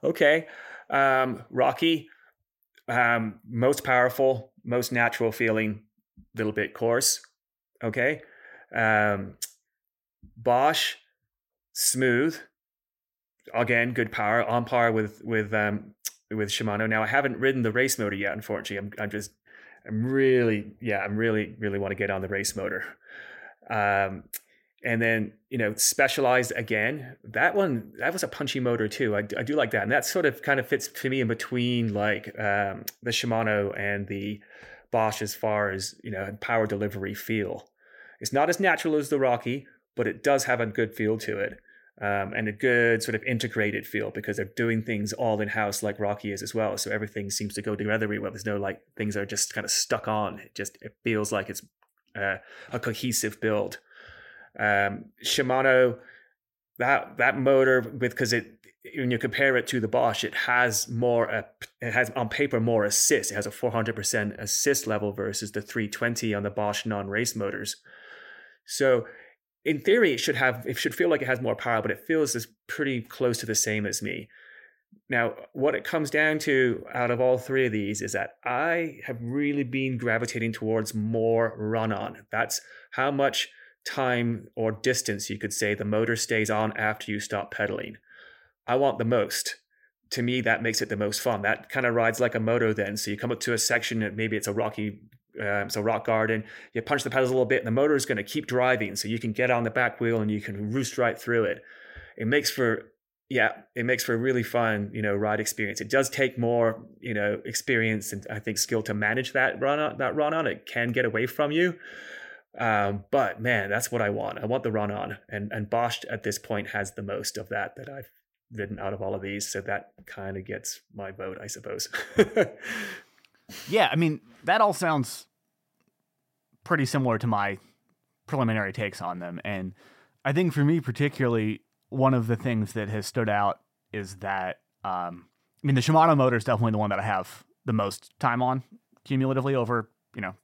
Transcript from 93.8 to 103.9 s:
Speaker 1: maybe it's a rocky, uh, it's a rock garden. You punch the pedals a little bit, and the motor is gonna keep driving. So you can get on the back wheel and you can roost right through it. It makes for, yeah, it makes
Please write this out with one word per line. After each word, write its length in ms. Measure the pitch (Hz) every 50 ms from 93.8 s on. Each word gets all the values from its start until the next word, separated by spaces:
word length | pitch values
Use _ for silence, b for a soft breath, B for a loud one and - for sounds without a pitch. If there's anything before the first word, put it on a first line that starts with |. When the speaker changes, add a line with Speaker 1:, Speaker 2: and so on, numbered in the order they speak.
| - - 120 113 110 104 104
Speaker 1:
maybe 220 | 104 113 113 110
it's 120 | 104 95 101
a 40 |
rocky, 480 | 101 107 113 107 - - 107 104 101 - - - _ - _ _ _ -
uh, 240 | 107 101 101 101 101
it's 140 | - - 110
a 40 |
rock 220 | 101 113 113 104 -
garden. 400 | - 113 110 110 110 113 110 107 B B B B B B
You 80 | 117
punch 220 | 113 - 147 143 -
the 60 | 135
pedals 200 | 117 135 131 123
a 40 | 131
little 120 | 131 123
bit, 140 | 107 131 127
and 80 | - 113
the 40 |
motor 240 | 113 127 139 151 151
is 100 | 139 120
gonna 180 | - 135 107 101
keep 220 | - - 151 -
driving. 520 | - 123 123 123 127 127 117 110 101 95 104
So 100 | - 104
you 120 | 113 113
can 120 | 110 113
get 180 | 107 - 127 123
on 140 | 127 120 117
the 60 | 113
back 320 | - 127 123 117 - -
wheel 180 | 120 117 117 113
and 100 | 107 104
you 120 | 104 104
can 280 | 104 - 101 98 104 104
roost 280 | 113 135 131 123 - -
right 200 | 123 117 - -
through 280 | - - 117 117 110
it. 160 | 90 85 - B B B B B B B B B B B B
It 100 | 113 110
makes 240 | 135 147 143 -
for, 400 | - - 127 117 110 - - - _ _ _ _ _ _ _ _
yeah, 320 | 135 123 110 110 - - - _ _
it 120 | 127 117
makes 180 | 120